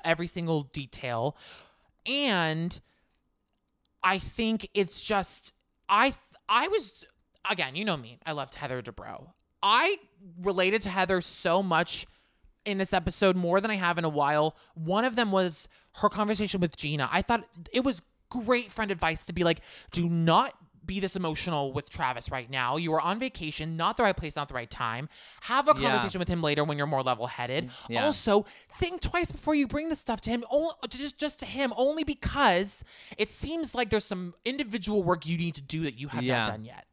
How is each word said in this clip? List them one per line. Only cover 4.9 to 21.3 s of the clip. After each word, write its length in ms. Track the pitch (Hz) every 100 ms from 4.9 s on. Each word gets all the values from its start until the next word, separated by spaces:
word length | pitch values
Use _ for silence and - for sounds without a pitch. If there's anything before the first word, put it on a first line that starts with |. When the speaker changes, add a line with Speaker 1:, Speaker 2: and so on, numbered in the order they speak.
| -
Speaker 1:
just, 500 | - 208 180 - - - _ _ -
I, 260 | 202 269 - _ - -
I 200 | 226 330
was, 360 | 415 220 - - _ _ _ 196
again, 260 | 190 135 147
you 80 |
know 120 | 214 156
me, 220 | 113 123 160
I 60 |
loved 220 | 147 131 -
Heather 260 | 139 127
Dubrow. 460 | 117 - - - 147 _ _ _
I 340 | 196 233 339 403 - _ 190 170
related 400 | 185 185 185 214
to 80 | 196
Heather 300 | 185 185 185
so 420 | - - 180 180
much 440 | 190 165 175 - - _ _ _ _ _
in 140 | 208 196
this 140 | 190
episode, 440 | 190 170 - 196 185
more 240 | 175 185
than 100 | 220
I 60 | 202
have 200 | 175 170
in 80 |
a 40 | 165
while. 440 | 147 143 151 156 - -
One 300 | - 160 196
of 120 | 254 226
them 140 | 220
was 360 | 190 180 151 - _ _ -
her 120 | 208
conversation 500 | 208 208 208 208 196
with 160 | 175 -
Gina. 320 | 147 151 127
I 120 | 180
thought 240 | 196 233 - 170 170
it 120 | 247
was 180 | 262 180 - _ _
great 420 | 254 220 247 208
friend 200 | - 208
advice 340 | 180 165 160
to 80 | -
be 100 | 175
like, 180 | 170 165 - - -
"Do 160 | 175 170
not 460 | 170 165 175 269 - - _
be 160 | 165 190
this 160 | 190 185
emotional 540 | 170